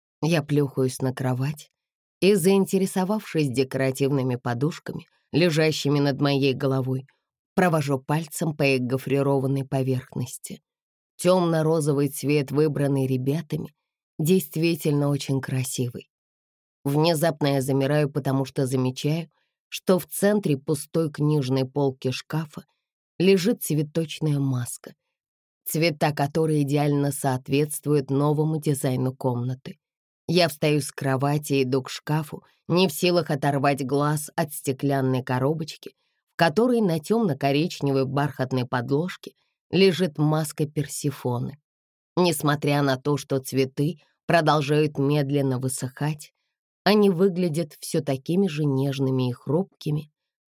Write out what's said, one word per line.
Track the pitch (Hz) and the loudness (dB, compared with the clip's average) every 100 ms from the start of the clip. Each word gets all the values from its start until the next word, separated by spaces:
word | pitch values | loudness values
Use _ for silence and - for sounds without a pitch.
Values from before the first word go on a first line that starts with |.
| _ - | _ -6
Я | 147 165 | 0 0
плюхаюсь | 147 147 139 - 131 - | 0 0 0 0 -2 0
на | 131 | -4
кровать | 131 127 127 139 151 - _ _ _ _ - | -2 -4 -2 -4 -6 -14 _ _ _ _ 0
и, | 180 | 2
заинтересовавшись | 208 180 196 185 190 190 196 185 214 - 160 143 | 4 4 4 2 0 0 -2 -2 -2 -2 -2 0
декоративными | 123 131 135 135 131 139 139 127 123 | 0 -2 0 -2 0 0 0 -2 -4
подушками, | 123 120 147 - - 160 - _ - | -4 -2 -4 -4 -12 -12 -16 _ -4
лежащими | 147 175 156 156 151 143 147 | 2 2 4 0 0 0 2
над | 143 143 | 2 2
моей | 143 139 135 | 2 2 2
головой, | 135 135 135 127 131 - _ _ _ _ | 0 0 0 -2 -4 -8 _ _ _ _
провожу | - 180 160 143 135 | 0 2 2 0 -4
пальцем | - 151 160 - 165 151 | -2 -4 -2 -6 -4 0
по | |
их | 139 131 | 2 2
гофрированной | 123 131 143 139 139 139 131 139 | 0 -4 0 0 2 2 0 -2
поверхности. | 131 135 131 127 - 139 123 - - - _ _ _ _ _ - | -2 -2 0 -2 -4 -8 -8 -10 -14 -16 _ _ _ _ _ -2
Тёмно-розовый | 180 185 170 160 156 165 147 143 143 | 2 4 4 2 2 2 2 0 0
цвет, | - 135 147 135 | -2 0 0 0
выбранный | 139 156 143 143 139 131 | 0 2 2 0 0 0
ребятами, | 127 131 160 - 156 - _ _ _ _ - | -2 -2 -4 -4 -8 -8 _ _ _ _ -4
действительно | 156 190 - 156 170 165 160 143 143 | 2 2 2 -2 0 0 0 0 0
очень | 139 - 135 | -2 -2 -4
красивый. | 131 131 127 - 120 - - _ _ _ _ _ _ _ | -2 -4 -4 -4 -6 -6 -18 _ _ _ _ _ _ _
Внезапно | 139 147 165 156 165 147 143 | 0 2 2 2 0 0 0
я | 139 | 0
замираю, | 131 135 135 151 147 | 2 0 2 2 0
потому | 147 135 135 | -2 -2 -2
что | 135 - 127 | -2 -2 -2
замечаю, | 131 127 131 143 160 165 _ _ _ - | 0 -2 -2 -2 -2 -6 _ _ _ -16
что | - - 180 | -6 0 0
в | - | 0
центре | - 202 208 180 131 | 0 2 2 0 -2
пустой | - 151 - 165 156 | -2 -6 -2 -2 -2
книжной | 151 147 151 127 135 | 0 0 0 0 0
полки | 131 143 139 131 131 | 0 0 -2 -2 -6
шкафа | - - 156 156 - - _ _ _ _ - | -6 -6 -6 -6 -14 -20 _ _ _ _ 0
лежит | 185 196 190 247 | 4 4 2 -2
цветочная | - 151 151 165 156 - 156 143 | 0 -2 0 -2 -4 -2 -2 0
маска — | 135 127 120 - - - _ _ _ _ _ _ - | 0 -2 -6 -10 -16 -20 _ _ _ _ _ _ -6
цвета | 156 165 156 156 | 0 0 2 -2
которой | 147 139 160 160 151 | 0 0 0 2 2
идеально | 135 147 147 143 143 | 2 2 2 2 0
соответствуют | - 139 127 143 139 151 - 147 147 127 | -2 -2 -2 0 0 0 -4 0 0 2
новому | 135 147 151 156 156 | 0 2 2 0 -2
дизайну | 151 135 135 127 127 | -2 -2 0 0 -2
комнаты. | - 131 120 123 131 - - _ _ _ _ - | -2 -4 -2 -4 -6 -12 -18 _ _ _ _ 0
Я | 170 165 | 2 2
встаю | - 151 147 | 2 2 2
с | - | -2
кровати | - 139 131 143 151 151 | -6 -2 0 0 -2 0
и | 139 | 0
иду | 127 135 | 2 0
к | 131 | -2
шкафу, | - - 156 151 - _ _ - | -12 -4 -4 -4 -14 _ _ -2
не | 170 185 | 2 2
в | |
силах | - 180 175 165 | 2 2 2 0
оторвать | 143 143 139 143 143 | -2 0 2 0 0
глаз | 127 143 147 151 - - | 0 0 2 0 -4 -4
от | 156 | -4
стеклянной | - 139 127 139 139 131 131 | -4 -6 -2 0 2 2 0
коробочки, | 131 127 135 160 160 - - _ _ _ _ | -2 0 0 -2 -6 -12 -20 _ _ _ _
в | - | 0
которой | 170 175 254 233 | 2 4 2 2
на | 196 160 | 2 0
тёмно-коричневой | - 226 202 131 139 143 175 - 143 135 135 | 0 0 0 0 0 2 0 -2 0 0 0
бархатной | 139 143 - 131 127 | -2 -2 -4 -4 -2
подложке | 123 127 123 139 185 - - _ _ _ - | -2 -4 -2 -2 -2 -10 -18 _ _ _ -4
лежит | 175 190 156 185 - | 4 4 4 -2 0
маска | 151 156 151 - 147 | 0 0 -2 -4 -4
Персефоны. | 151 143 - 147 - 127 120 131 - _ _ _ _ _ 170 | -2 -6 -4 -6 -4 -4 -4 -6 -10 _ _ _ _ _ 0
Несмотря | 180 147 147 147 151 143 | 0 2 0 0 0 2
на | 143 131 | 2 0
то, | 147 143 | -2 -2
что | - 135 | -2 -4
цветы | - 131 131 139 147 - _ _ - | -2 -2 -2 0 -4 -4 _ _ 0
продолжают | 170 151 151 139 151 151 147 | 2 4 2 2 2 0 0
медленно | 139 147 139 143 135 123 | 0 0 0 0 0 -2
высыхать, | 131 - 131 - 147 151 - _ _ _ _ _ | -4 -6 -10 -6 -6 -6 -14 _ _ _ _ _
они | 180 214 202 | 2 4 4
выглядят | 170 196 175 180 151 151 - | 4 2 2 -2 -2 -4 -10
всё | - 165 | -4 -4
такими | 143 131 - 180 196 | -2 -4 -2 0 0
же | 147 | 0
нежными | 147 135 139 135 131 131 123 | 0 0 0 0 -2 0 -2
и | |
хрупкими, | 120 - 160 196 _ 156 151 - _ _ _ | -4 -4 -2 -4 _ -6 -6 -8 _ _ _